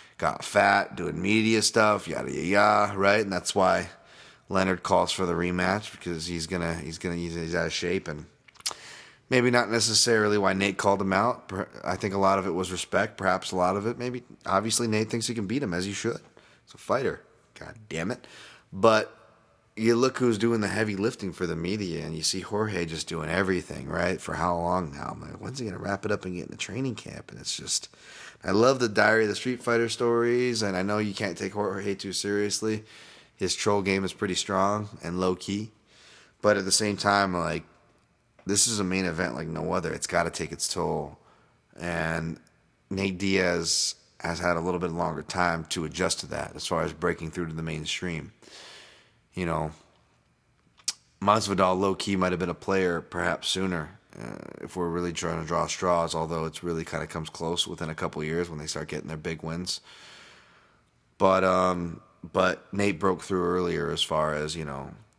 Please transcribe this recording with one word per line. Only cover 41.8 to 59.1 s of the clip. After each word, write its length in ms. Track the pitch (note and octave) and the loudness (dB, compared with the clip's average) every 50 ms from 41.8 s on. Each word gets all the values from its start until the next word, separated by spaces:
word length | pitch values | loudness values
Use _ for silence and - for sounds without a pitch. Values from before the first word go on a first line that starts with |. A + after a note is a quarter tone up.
| E2 F2 E2+ E2 D#2+ D#2+ E2 E2 D#2+ E2 E2 - - _ _ _ _ _ _ _ _ - | -6 -4 -2 -2 -2 -2 -2 -2 -4 -6 -8 -10 -14 _ _ _ _ _ _ _ _ -6
Nate 280 | G2 F#2+ G2 G2 F#2 | -4 -2 -2 -2 -2
Diaz 800 | F2 G2+ G2 F#2+ F#2 F#2 F2 F2 E2+ E2+ D#2+ - - - - - _ _ _ _ - | -2 0 2 4 4 4 4 2 2 0 0 0 0 0 -2 -4 _ _ _ _ -8
has 200 | - E2+ E2+ E2 | -6 -6 -4 0
had 180 | F2 F2 F2 | 0 0 2
a 20 | E2 | 2
little 200 | E2 F2+ F2+ F2+ | 0 -2 -2 -2
bit 100 | F2+ E2+ | -2 -2
longer 300 | E2 E2+ E2+ E2 D#2 D2+ | -2 -2 -2 -2 -2 -6
time 420 | D#2 - - F#2 F2+ F2 E2+ E2 D#2+ - | -8 -6 -2 0 2 2 0 -2 -4 -6
to 160 | - F2+ D#2+ | -4 -4 -4
adjust 340 | D2+ C#2+ E2+ F#2 E2+ - - | -4 -2 0 0 0 0 -2
to 60 | - | -6
that 260 | C#2+ C#2+ D2 C#2+ - - | -8 -6 -6 -8 -8 -8
as 140 | D2+ - | -8 -4
far 140 | - F2+ D#2+ | -2 0 0
as 100 | D#2+ E2 | 0 -2
breaking 400 | D#2 D#2 F2 F2 E2 - E2 D#2+ | -4 -2 -2 -2 -2 -2 -6 -8
through 160 | - F#2 E2+ | -6 -6 -6
to 60 | D#2+ D#2+ | -6 -6
the 100 | D#2+ D#2+ | -6 -6
mainstream. 720 | D#2+ D#2+ D#2 D2+ D#2 - - - F2+ E2 D#2 D2 - - _ - - - - - - - - - - - - _ _ _ _ _ _ - | -6 -6 -6 -6 -6 -6 -6 -4 -6 -6 -6 -8 -12 -16 _ -20 -20 -20 -20 -20 -20 -20 -20 -20 -20 -20 -20 _ _ _ _ _ _ -8
You 120 | F#2 F#2 | -4 -2
know, 260 | E2+ E2 D#2 D#2 D#2+ D#2 - _ _ _ _ _ _ _ _ _ _ _ _ _ _ _ _ _ _ _ _ - - - - _ _ _ - | -2 -2 -2 -4 -6 -8 -14 _ _ _ _ _ _ _ _ _ _ _ _ _ _ _ _ _ _ _ _ -8 -8 -8 -10 _ _ _ 0
Masvidal 580 | F#2+ G#2 G#2 A2 G2 G2 G2 F#2 F#2+ F#2 F#2 F#2 | 4 4 4 6 4 2 4 4 4 4 4 4
low-key 380 | G2 G2 F#2+ - - G2+ G2 | 2 2 2 0 -2 -2 2
might 160 | F#2 F#2 F2+ F2+ | 2 2 2 2
have 60 | E2+ | 0
been 100 | F#2 F2 | -2 -2
a 40 | F2 | -4
player 460 | - - - G2 F#2+ F#2 F2+ E2+ E2 | -4 -2 0 2 2 2 2 0 -2
perhaps 480 | D#2 - - F2 F2+ F2 E2 - - | -4 -6 -4 -2 -2 -2 -2 -2 -2
sooner, 500 | - - F#2 F#2+ F#2+ F2+ E2 D#2 D#2+ - - _ _ - - | -2 -2 0 0 -2 -2 -4 -4 -8 -12 -20 _ _ -16 -14
uh, 140 | A1+ A#1 G1+ G1+ G1+ - - - | -14 -12 -12 -14 -14 -14 -14 -14
if 160 | - - - | -14 -10 -6
we're 140 | F#2 F2 E2+ | -4 -4 -2
really 240 | E2 F2 F2 F2 E2 | -2 -2 -2 -4 -4
trying 260 | - F2 E2+ E2 E2 | -4 -4 -4 -2 -4
to 80 | E2 | -2
draw 180 | D#2 E2+ E2 D#2+ | -2 0 0 0
straws, 480 | D#2+ - - F#2 F2+ F2 E2+ E2+ E2 E2 | -2 -2 0 2 2 4 4 2 0 -2
although 300 | D#2+ D#2+ D#2+ E2+ D#2+ D#2+ | -2 -2 -2 -2 -4 -4
it's 180 | D#2+ D#2+ - | -6 -6 -6
really 220 | - F2 E2+ D#2+ E2 | -6 -4 -4 -4 -4
kinda 240 | - - D#2 D#2 | -4 -6 -6 -6
comes 220 | D#2 - E2 D#2+ D#2 | -6 -8 -8 -8 -8
close 360 | - - E2 D#2+ F2 F2 - | -8 -6 -4 -4 -2 -2 -2
within 240 | - F2 D#2+ E2+ D#2 | -4 -4 -8 -6 -6
a 60 | D#2 | -6
couple 260 | - F2+ E2 - D#2 | -4 -6 -6 -4 -4
years 280 | D#2 D#2 E2 E2+ F2 E2+ | -4 -4 -2 -4 -4 -4
when 100 | E2 D2 | -6 -10
they 80 | D2+ | -8
start 220 | D#2+ - D2+ D#2 - | -8 -6 -8 -6 -6
getting 180 | F2 - - | -8 -8 -8
their 80 | - | -8